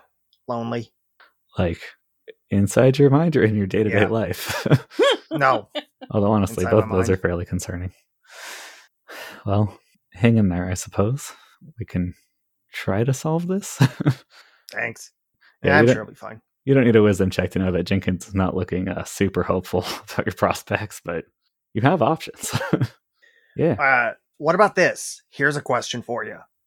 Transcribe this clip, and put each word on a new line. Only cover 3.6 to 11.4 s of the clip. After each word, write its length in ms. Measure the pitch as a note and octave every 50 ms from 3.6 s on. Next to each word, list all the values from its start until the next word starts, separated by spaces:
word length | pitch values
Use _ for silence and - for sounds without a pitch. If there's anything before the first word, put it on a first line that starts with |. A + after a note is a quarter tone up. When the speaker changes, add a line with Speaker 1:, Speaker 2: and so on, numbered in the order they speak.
| G2
Speaker 2:
day-to-day 340 | F#2 F#2 G2+ A2 G#2 - G#2
Speaker 1:
Yeah. 60 | G#2 F#2+
Speaker 2:
life? 580 | A2 A2+ G2+ F2 F2+ - - - - - - - D3+ - - -
<laughs> 400 | - - A4+ C#5 A4 - - -
Speaker 1:
No. 380 | D#4+ D4+ C#3 C3 B2+ G#2+ - _ - D4 - _ _ _ B3+ -
Speaker 2:
Although, 200 | - G#2+ G2+ G2+
honestly, 320 | G#2+ G#2 G2 F#2+ - - F#2
Speaker 1:
Inside 80 | -
Speaker 2:
both 140 | A2 G#2+ G#2
Speaker 1:
my 60 | -
Speaker 2:
of 60 | G2+
those 120 | F#2 F#2 F#2
Speaker 1:
mind. 80 | F#2
Speaker 2:
are 40 | -
fairly 240 | - F#2 F2 F2 F2
concerning. 460 | - F#2 F2+ - - F#2 F2 F#2 F#2 - _ _ _ _ _ _ _ - - - - - - - - - - - _ _ _ _ - - - - - - - -
Well, 320 | G2+ G2 G#2 G#2+ G2 - - _ _ _ _ _ _ -
hang 240 | - - A#2 A#2
in 120 | A2+ G#2 F#2
there, 200 | F2 F2+ F2+ F#2
I 40 | F#2
suppose. 580 | - - - - - G2+ A2 C3+ D3 - - - -